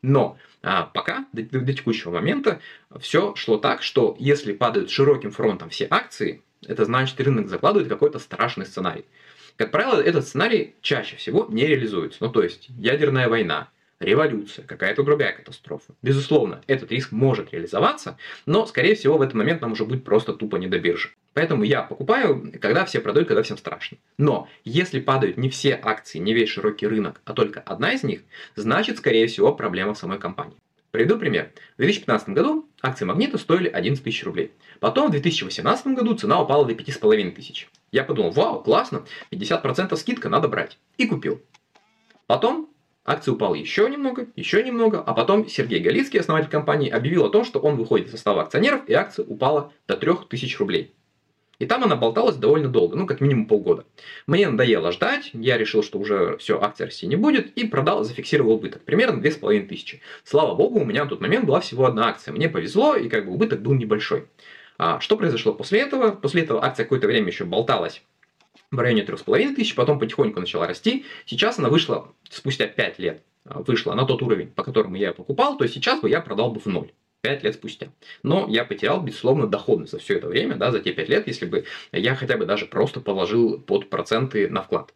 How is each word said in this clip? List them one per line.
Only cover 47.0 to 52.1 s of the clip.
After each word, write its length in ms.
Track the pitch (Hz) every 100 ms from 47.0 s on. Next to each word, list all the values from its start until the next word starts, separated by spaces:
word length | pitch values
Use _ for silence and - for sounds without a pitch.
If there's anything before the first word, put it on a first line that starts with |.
| 123 175 110
о 40 |
том, 160 | 208 240
что 140 | -
он 180 | 147 143
выходит 300 | 113 110 -
из 40 |
состава 300 | 113 - 95
акционеров, 400 | - 135 240 285 -
и 60 |
акция 320 | 123 202 - -
упала 460 | 107 131 151 147 _ _
до 80 | 101
трёх 320 | - 175 -
тысяч 320 | 131 131 -
рублей. 340 | 98 92 - _ _ _ _ _ _ _
И 80 | -
там 160 | 247
она 120 | 240 127
болталась 420 | 117